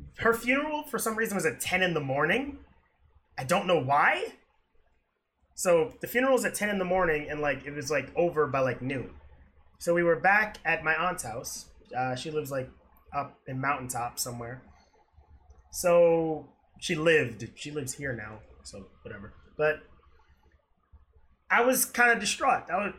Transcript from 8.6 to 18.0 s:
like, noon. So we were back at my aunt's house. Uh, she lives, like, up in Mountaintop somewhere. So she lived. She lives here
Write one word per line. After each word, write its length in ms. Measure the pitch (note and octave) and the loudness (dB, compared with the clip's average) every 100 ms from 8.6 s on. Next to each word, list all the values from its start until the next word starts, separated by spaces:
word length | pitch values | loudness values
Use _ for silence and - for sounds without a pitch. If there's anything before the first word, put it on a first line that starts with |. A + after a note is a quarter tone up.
like, 200 | C3 A2+ | 0 -2
noon. 300 | B2+ C3+ - - - - - _ _ - | -4 -6 -8 -14 -20 -20 -20 _ _ -6
So 140 | F3 | 0
we 100 | F3 | 2
were 140 | E3+ D#3 | 4 4
back 400 | F#3 G#3 G#3 - | 4 2 0 -4
at 180 | D#3+ D#3+ | -4 -2
my 120 | D#3 | 0
aunt's 280 | D#3 F3+ F3 | 0 -2 -4
house. 440 | A#2 A#2 - - - - - | -8 -10 -10 -12 -16 -20 -10
Uh, 200 | B2 B2+ | -6 -4
she 160 | B2+ D#3+ | -4 -6
lives, 200 | D3+ C#3 | -6 -4
like, 200 | C3+ B2+ - _ _ _ | -6 -8 -14 _ _ _
up 240 | C#3+ C#3 - - | -8 -8 -12 -10
in 140 | C3 | -4
Mountaintop 580 | C#3 C#3+ B2+ A#2+ A#2+ - | -2 -2 -4 -6 -6 -6
somewhere. 440 | B2+ A#2+ A#2 B2+ - - _ _ _ _ _ - _ - _ | -8 -8 -10 -14 -18 -20 _ _ _ _ _ -20 _ -20 _
So 760 | - F3 F3 E3+ E3 D#3+ D3+ - _ _ - | -2 4 8 8 6 2 -4 -8 _ _ -10
she 140 | - | -6
lived. 520 | D#3 E3 D#3 A#2+ A2 A2+ - | 0 4 4 4 -4 -14 -14
She 140 | D3 | -10
lives 220 | D3 B2+ | -8 -8
here 220 | - | -8